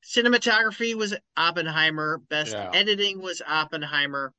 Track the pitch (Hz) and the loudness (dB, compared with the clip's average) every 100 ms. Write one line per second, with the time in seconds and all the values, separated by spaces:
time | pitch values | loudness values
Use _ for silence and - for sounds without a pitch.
0 | - - 240 240 240 220 226 202 233 226 | -2 2 4 4 4 4 2 0 -4 -2
1 | 208 202 _ - 165 170 160 156 156 156 | -4 -4 _ 0 0 2 -2 2 2 2
2 | 151 160 _ 151 151 107 98 175 202 202 | -2 -4 _ -4 -2 -4 -2 0 2 2
3 | 202 190 185 175 123 156 151 160 147 147 | 0 -2 -8 -8 -2 -2 -2 -4 -4 -2
4 | 143 139 135 | 0 -2 -6